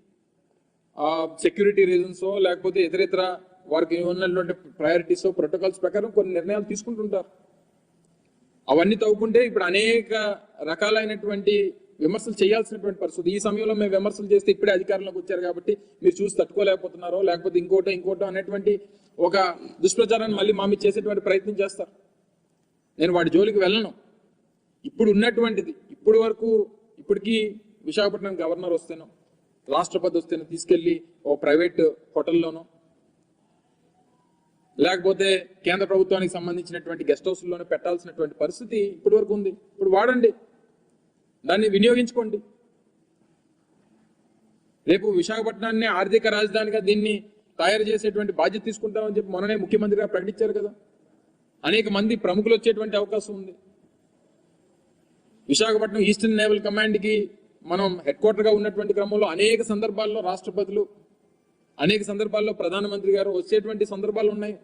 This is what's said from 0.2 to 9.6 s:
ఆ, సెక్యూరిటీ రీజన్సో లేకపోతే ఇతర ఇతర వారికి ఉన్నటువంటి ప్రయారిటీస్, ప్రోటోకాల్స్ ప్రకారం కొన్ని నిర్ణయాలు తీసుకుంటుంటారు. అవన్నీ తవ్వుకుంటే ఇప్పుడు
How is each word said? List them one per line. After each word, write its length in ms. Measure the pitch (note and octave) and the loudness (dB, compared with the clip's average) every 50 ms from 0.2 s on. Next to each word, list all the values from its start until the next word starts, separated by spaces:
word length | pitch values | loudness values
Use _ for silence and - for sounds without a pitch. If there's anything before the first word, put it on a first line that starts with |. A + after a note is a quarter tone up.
| _ _ _ _ _ _ _ _ _ _ _ _ _ _ _ - | _ _ _ _ _ _ _ _ _ _ _ _ _ _ _ -4
ఆ, 380 | D3 D#3 D#3+ E3 E3 D#3+ D3+ - | -2 0 0 0 -2 -4 -4 -2
సెక్యూరిటీ 440 | - E3+ - G3 G3+ G3+ G#3 G3+ G3 | -2 0 0 2 2 4 4 4 4
రీజన్సో 520 | F3+ F3+ F3 F#3 F#3+ F3 - F#3+ F#3+ G3+ G3+ | 4 4 2 0 -2 -6 -6 -4 -4 0 2
లేకపోతే 440 | F#3+ F3+ F3 F3+ - F#3+ E3+ G3 | 2 0 0 -2 -4 -2 0 0
ఇతర 200 | F3+ D#3+ E3+ F#3 | 0 0 0 0
ఇతర 360 | G3 F3 F#3+ F3+ F#3 F#3 F3+ E3 - _ _ _ _ - | 0 0 0 -2 -2 -2 -4 -8 -12 _ _ _ _ -4
వారికి 360 | D3+ E3 E3+ D#3+ E3+ E3+ E3+ | -2 -2 0 0 -2 -2 -2
ఉన్నటువంటి 500 | F3+ F3+ F#3 F#3+ F3+ F3 F3+ F3 E3+ F3 | -2 -2 -2 -2 -2 0 -2 -2 -4 -6
ప్రయారిటీస్, 680 | - - C#3+ - - D#3 D#3 E3+ F3 E3+ - F3+ - - F#3+ F3+ - | -10 -14 -18 -8 -4 0 0 0 0 0 0 -2 0 0 -2 0 0
ప్రోటోకాల్స్ 440 | D#3 D3+ F#3+ E3+ F#3+ F#3+ F#3 - | -2 -2 -2 -2 -2 -4 -2 -2
ప్రకారం 300 | F#3 F3+ G3 G#3 G#3 A#3 | -4 -2 -2 -2 -4 0
కొన్ని 220 | - G#3+ F#3+ F#3 F3 | 0 0 0 0 -2
నిర్ణయాలు 300 | E3+ E3 F#3+ G#3 G#3+ G#3 | -4 -2 -2 -4 -4 -4
తీసుకుంటుంటారు. 840 | - G3+ - - A#3+ A3+ G#3+ G#3+ G#3 G3+ F#3+ F3+ - _ _ _ _ _ _ _ _ _ _ _ _ _ _ _ _ _ _ _ _ _ _ _ _ _ _ _ - | -6 -8 -8 -8 -8 -8 -6 -4 -4 -4 -4 -6 -8 _ _ _ _ _ _ _ _ _ _ _ _ _ _ _ _ _ _ _ _ _ _ _ _ _ _ _ 2
అవన్నీ 260 | C#3 D#3+ F3 G3+ A3 | 4 4 4 4 2
తవ్వుకుంటే 500 | G#3+ A3 G#3+ G#3 G3+ A3 A3 G#3+ A#3+ B3+ | 2 2 2 2 2 2 2 4 4 4
ఇప్పుడు 180 | A3+ F#3 G3+ | 4 2 0